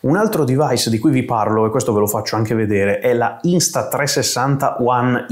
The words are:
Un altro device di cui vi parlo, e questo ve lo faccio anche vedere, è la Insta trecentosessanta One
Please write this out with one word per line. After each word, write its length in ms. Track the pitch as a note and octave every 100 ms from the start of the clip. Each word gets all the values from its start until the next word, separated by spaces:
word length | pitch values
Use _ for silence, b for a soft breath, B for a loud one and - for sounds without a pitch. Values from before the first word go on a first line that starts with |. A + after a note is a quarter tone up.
Un 140 | B2+ F3+
altro 280 | A3 G3 C3
device 440 | C3 D3 A#2+ -
di 80 | A2
cui 140 | D3+
vi 120 | C3
parlo, 420 | A#2 A#2 G#2 A2 A2
e 40 |
questo 240 | B2+ A#2+
ve 60 | G#2
lo 80 | G#2
faccio 280 | A2 G#2 A2
anche 200 | A2 A2+
vedere, 440 | G#2+ G2+ G2+ G2+
è 140 | B2+
la 240 | A#2+ A2+ -
Insta 460 | E3+ F3 - C3 G#2+
trecentosessanta 960 | - C#3+ D3 B2 B2 C3+ C#3 C#3 -
One 440 | A#2+ B2 B2+ A#2+ -